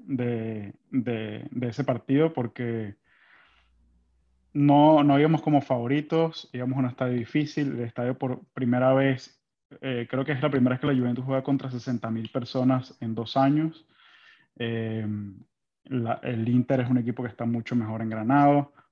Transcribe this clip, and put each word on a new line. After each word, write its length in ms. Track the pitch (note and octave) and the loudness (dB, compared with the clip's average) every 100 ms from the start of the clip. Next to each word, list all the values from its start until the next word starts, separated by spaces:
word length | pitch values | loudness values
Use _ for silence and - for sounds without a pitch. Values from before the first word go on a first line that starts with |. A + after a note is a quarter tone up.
| - | -6
de, 680 | B2+ A#2+ A#2 A2+ G#2+ G2+ - _ | -4 -2 -4 -6 -8 -10 -16 _
de, 560 | C3+ A#2+ A2+ A2 G#2+ - | -4 -2 -4 -6 -10 -10
de 180 | - A#2+ | -6 -6
ese 160 | B2+ | -4
partido, 480 | C3+ A#2+ - C#3 D#3+ | -2 -4 0 2 2
porque 680 | D#3+ A#2+ - A#2+ A2+ G#2 - _ _ _ _ _ _ _ _ _ _ _ _ _ _ _ | 0 -6 -6 -6 -6 -8 -12 _ _ _ _ _ _ _ _ _ _ _ _ _ _ _
no, 500 | C#3+ C#3+ C#3+ D3+ D#3 | 2 6 8 8 8
no 160 | C#3+ C#3 | 6 6
íbamos 220 | D#3 D#3+ | 4 2
como 180 | - C#3+ | 2 2
favoritos, 920 | - B2 A#2+ C#3+ D3+ D#3+ E3 - - | 2 -2 0 -2 0 0 0 -4 -12
íbamos 240 | B2+ B2+ C3 | -6 -4 -2
a 40 | |
un 60 | B2+ | -2
estadio 300 | B2 B2+ B2 | -2 -2 -2
difícil, 640 | A#2 D3+ D3 - C#3 B2 | -2 -2 -2 -2 -4 -4
el 60 | A#2 | -6
estadio 300 | B2 B2 B2+ | -4 -6 -4
por 260 | C3 B2+ - | -6 -6 -10
primera 400 | - B2 B2 B2+ | -4 0 4 4
vez, 480 | C3+ C3+ B2+ - _ _ _ _ - | 4 2 0 -6 _ _ _ _ -12
eh, 240 | C3+ B2 A2+ | -8 -6 -4
creo 160 | B2+ | -4
que 100 | C#3 | -4
es 80 | C3+ | -2
la 100 | D3 | 0
primera 240 | C#3 B2+ B2+ | 2 2 2
vez 60 | |
que 60 | C#3+ | 0
la 80 | C3 | 2
Juventus 300 | B2 A#2+ C3 | 0 -2 -4
juega 160 | C3+ | -4
contra 300 | C3 C3+ C3 | -2 -2 -4
sesenta 400 | B2 C3 A#2+ A2+ | -8 -6 -6 -4
mil 180 | A2+ A2 | -6 -6
personas 680 | C3 A#2+ C3 B2+ B2+ B2+ - | -6 -4 0 2 2 -2 -10
en 140 | A2+ A2+ | -8 -6
dos 200 | A#2 C3+ | -2 2
años. 520 | C3+ D3 D#3+ - _ _ _ _ - _ _ - | 2 2 0 -6 _ _ _ _ -20 _ _ -8
Eh, 460 | A#2 A2+ A2+ A2 G#2+ G#2 G2+ G2 - _ _ _ - | -4 -4 -4 -4 -4 -6 -8 -14 -20 _ _ _ -6
la, 340 | B2+ A2+ A2+ | -4 -2 -4
el 280 | - A#2 A2+ | -4 -4 2
Inter 320 | B2 A#2+ C3 | 2 2 0
es 80 | B2 | 2
un 80 | B2 | 0
equipo 260 | A#2 A#2 | 0 -6
que 60 | A#2+ | -8
está 160 | - A#2 | -6 -4
mucho 320 | A#2 A2+ A#2+ | -4 -2 -2
mejor 240 | A2 A2 | -2 -4
engranado, 720 | A2+ A2 A2 C#3+ C#3+ C#3+ C#3 _ _ | -6 -4 2 6 6 4 0 _ _